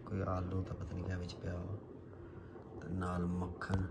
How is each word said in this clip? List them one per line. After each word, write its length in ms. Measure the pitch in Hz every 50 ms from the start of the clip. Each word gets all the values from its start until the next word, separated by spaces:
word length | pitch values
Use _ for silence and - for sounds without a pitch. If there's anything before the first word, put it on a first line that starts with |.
| -
کوئی 180 | - 101 95
آلو 400 | 98 95 92 92 90 90 92 95 90 -
تا 60 | -
پتہ 200 | - 95 - 90
نہیں 100 | 90 85
کیا 140 | 92 92 90
وچ 180 | 87 85 - -
پیا 100 | - 92
ہوا۔ 240 | 90 87 87 - 101 - - - - - - - - - - - - - - - - - - - - -
تے 60 | - 80
نال 320 | 90 92 90 90 90 90
مکھن 600 | 87 87 90 90 90 90 87 - - - 95 95 92 85